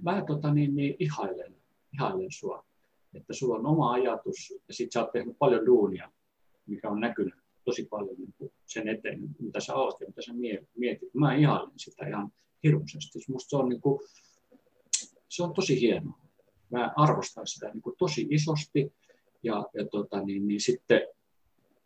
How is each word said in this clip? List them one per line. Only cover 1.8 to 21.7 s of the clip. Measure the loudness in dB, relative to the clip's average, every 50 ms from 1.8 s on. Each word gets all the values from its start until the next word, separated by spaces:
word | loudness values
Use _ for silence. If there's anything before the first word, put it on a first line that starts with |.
| _ _
ihailen | -6 -4 -2 -2 -2 -2 -4 -6
sua, | -8 -8 -8 -8 -8 -8 -12 _ _ _ _ _ _ _ _ _ -20
että | -20 -12 -10
sulla | -8 -2 -2 -2 0
on | 0 2
oma | 4 4 4 4 4
ajatus | 2 2 2 2 0 -2 -4 -6 -8 -8 -10 -14 -16 -18 -16 -14
ja | -6
sit | -6 -6 -2
sä | 0 0
oot | 0 0
tehnyt | -2 -4 -4 -4 -2 2
paljon | 4 4 6 6 8
duunia, | 8 8 8 8 4 0 -4 -10 -14 _ _ _ _ _ _ _ _ _ _ _
mikä | -10 -10 -6 -4 -4
on | -2 0
näkynyt | -2 -2 0 -2 -2 -4 -4 _ _ _ _ _ _
tosi | -4 -4 -4 -6
paljon | -6 -6 -6 -6 -8 -8 -10
niin | -14 -16 -14 _
kuin | -16 -16 -16 _ _
sen | -12 -10 -6 -4 -4
eteen, | -4 -4 -6 -8 -8 -8 -10 -10 -10 -10
mitä | -10 -6 -6 -6
sä | -6 -4 -2
oot | 0 0 -2 -2 -6
ja | -12
mitä | -14 -12 -14
sä | -12 -10
mie-, | -8 -6 -6 -4 -6 -8 -10 _ _
mietit. | -4 -2 -2 -2 -4 -8 -6 0
Mä | 2 2 4 6
ihailen | 6 6 6 4 2 -2 -6 -12
sitä | -16 -18 -18 -14 -12 -10
ihan | -8 -6 -6 -8 -8 -12 _ _ _ _ _ 4
hirmuisesti. | 4 4 4 2 -4 -10 -12 -14 -12 -12 -12 -10 -8
Musta | -8 -8 -6 -2
se | -2
on, | 0 0 0
niin | 0 0
kuin, | 2 2 2 2 -2 -10 _ _ _ _ _ _ _ _ -20 _ _ _ _ _ _ _ -6 -6 -6 -10 _ _ _ _
se | -6 -4
on | -4 -2
tosi | 0 0 2 2 4 4
hienoa. | 6 4 4 2 -2 -6 -12 -14 _ _ _ _ _ _ _ _ _ _
Mä | -4 -2 -2 0 4
arvostan | 4 6 6 6 2 -2 -6 -10 -10 -12
sitä | -12 -10 -10 -10 -10
niin | -10 -8
kuin | -10 -10 -4 -2
tosi | -2 0 0 -2 0 2
isosti | 2 2 2 2 0 -2 -2 0 0 0 0 0 -4 _ _ _ _ _ _ _ _ _
ja, | -4 -2 -2 -2 -4 -6 -6
ja | -6 -6
tota | -4 -4 -4 -4 -2 -4 -4
niin, | -2 -2 -2 -2 0 0
niin | 0 2
sitten | 2 0 0 0 4 6 6 6 6 0 -6 _ _ _ _ _ _ _ _ _ _ _